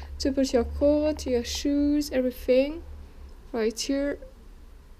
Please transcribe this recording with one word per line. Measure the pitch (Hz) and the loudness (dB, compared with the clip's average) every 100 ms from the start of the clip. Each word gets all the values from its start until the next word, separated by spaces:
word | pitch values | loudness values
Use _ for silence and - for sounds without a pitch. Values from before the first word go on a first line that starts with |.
| - - | -12 -4
to | 285 | 0
put | 269 262 | 2 2
your | 240 | 2
coat, | 233 - 285 302 302 302 269 | 0 2 4 4 2 -2 0
your | 240 | -2
shoes, | 240 - 285 285 285 294 294 | -2 -4 0 2 2 2 0
everything. | 262 254 247 - 254 277 330 - - - - - - - | 0 0 0 4 4 4 -2 -10 -14 -16 -16 -18 -18 -8
Right | 233 220 226 | -2 -2 -2
here. | - 277 285 - - - - - - - - | -2 0 -2 -4 -10 -18 -20 -20 -20 -20 -20